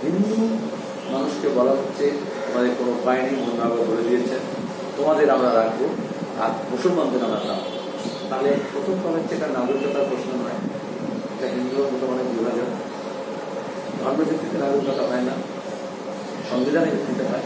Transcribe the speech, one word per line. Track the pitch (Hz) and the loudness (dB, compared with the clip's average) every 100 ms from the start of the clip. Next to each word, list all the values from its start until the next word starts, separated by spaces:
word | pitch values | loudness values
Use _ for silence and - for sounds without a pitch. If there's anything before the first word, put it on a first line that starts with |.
হিন্দু | 143 180 214 220 226 220 - - - - - | 0 2 2 4 2 0 -2 -6 -8 -8 -4
মানুষকে | 131 139 - 147 | -2 -2 0 2
বলা | 127 127 | 4 4
হচ্ছে, | 135 135 - 143 143 143 - - | 4 0 0 0 0 -4 -6 -2
"তোমাদের | 120 123 123 | 2 2 2
কোনো | 123 | 0
উপায় | 110 127 127 | 2 2 2
নেই, | 127 | 2
মোহনবাবু | 135 120 117 117 117 117 | 0 0 0 2 2 2
বলে | - 117 | 2 2
দিয়েছেন, | 123 123 131 - - - - - - | 2 2 -2 -4 -6 -6 -6 -6 0
তোমাদের | 143 156 147 | 4 6 6
আমরা | 131 123 | 6 6
রাখবো, | 113 113 113 131 - - - - - | 6 4 2 0 0 -4 -4 -6 -2
আর | 113 - - | -2 -2 -2
মুসলমানদের | 123 185 175 139 123 | 0 2 4 2 2
আমরা | 117 107 | 0 0
রাখবো।" | - - - - - - - - - | -2 -4 -4 -6 -6 -6 -6 -6 -4
তাহলে | 135 139 143 - | 0 2 2 0
প্রথম | 143 - | -2 0
কথা | 185 170 | 0 0
হচ্ছে, | 165 - 156 | 0 0 -2
এটা | 151 | -2
নাগরিকতার | 131 123 139 143 139 139 | 0 0 0 0 0 0
প্রশ্ন | 127 127 123 | 0 -2 -2
নয়, | 113 - - - - - - - - | -2 -4 -4 -6 -6 -6 -4 -4 -6
এটা | - 131 | -4 -2
হিন্দু | 123 127 135 | -2 -2 0
ও | 139 | 0
মুসলমানের | 123 131 127 | 0 0 0
বিভাজন। | 127 117 113 117 123 101 - - - 107 - - - - - - - - | 0 0 0 0 -2 -4 -6 -8 -8 -8 -8 -8 -6 -8 -6 -8 -6 -4
ধর্মভিত্তিতে | 113 147 156 - - - | -2 2 2 2 0 0
নাগরিকতা | 139 139 135 139 143 | 2 2 2 0 0
হয় | 123 | 2
না, | 127 - - - - - - - - - - - - | 0 -2 -6 -8 -8 -8 -8 -8 -8 -8 -8 -6 -2
সংবিধানের | 123 131 156 160 | 0 2 4 4
ভিত্তিতে | 143 - 123 | 2 0 0
হয়। | 104 98 | 0 0